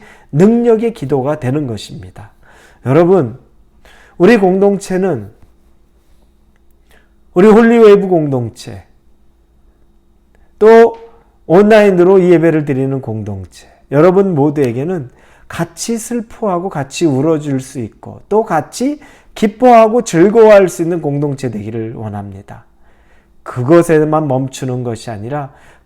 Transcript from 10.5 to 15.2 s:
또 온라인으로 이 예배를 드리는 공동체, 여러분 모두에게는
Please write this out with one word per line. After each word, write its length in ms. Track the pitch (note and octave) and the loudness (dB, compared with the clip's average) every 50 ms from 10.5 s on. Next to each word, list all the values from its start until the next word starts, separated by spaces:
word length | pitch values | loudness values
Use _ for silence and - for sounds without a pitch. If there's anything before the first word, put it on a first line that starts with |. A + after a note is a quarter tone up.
| _ _ | _ _
또 380 | G#3 A3 A3+ A3+ A#3 A3+ A3+ - - - - _ _ _ _ _ _ - | 4 6 6 6 6 4 2 -4 -16 -20 -20 _ _ _ _ _ _ 0
온라인으로 720 | D#3+ F#3+ G#3 G#3 A3 G#3+ G#3 G3+ F#3+ F3 F3 F#3 G3+ F#3+ | 2 2 4 4 4 4 4 4 2 2 2 4 4 4
이 120 | F3+ F3+ | 4 4
예배를 320 | F3 E3 D#3+ E3+ D#3 D#3 D3 | 2 4 2 2 0 0 -2
드리는 380 | D3+ C3+ C3 C3+ C3+ C3+ C3+ | -4 -4 -4 -4 -4 -6 -6
공동체, 720 | - A#2 A2 A2 G#2 G#2 G2+ F#2+ F#2 - _ - - _ _ _ _ _ | -8 -8 -10 -10 -8 -10 -10 -12 -14 -16 _ -20 -20 _ _ _ _ _
여러분 420 | C3+ C#3+ E3 F#3 F3+ G3 G3+ F#3+ F3 | 0 2 2 4 2 2 0 0 0
모두에게는 760 | C#3 C#3 D#3 C#3+ D3 C#3 A#2+ A2+ B2+ C#3 F3 F#3+ E3 B2+ A#2+ - _ | -2 -2 -2 -2 -2 -4 -4 -4 -6 -6 -6 -8 -8 -10 -14 -18 _